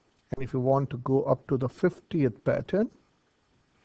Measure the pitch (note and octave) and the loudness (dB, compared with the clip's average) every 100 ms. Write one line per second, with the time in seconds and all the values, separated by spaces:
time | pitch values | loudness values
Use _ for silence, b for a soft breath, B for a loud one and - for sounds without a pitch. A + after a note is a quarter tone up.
0 | _ _ - - B2+ C3 B2+ C3+ C#3 B2 | _ _ -12 -8 -6 -2 2 2 0 -4
1 | B2 C3+ C#3 C3+ - C3 B2+ - F3+ - | 0 0 2 -2 0 -2 -2 0 -2 -2
2 | - E3+ C3+ - - - - F#3 B3 - | -6 0 0 0 -2 -2 0 -2 -2 -4
3 | _ _ _ _ _ _ _ _ | _ _ _ _ _ _ _ _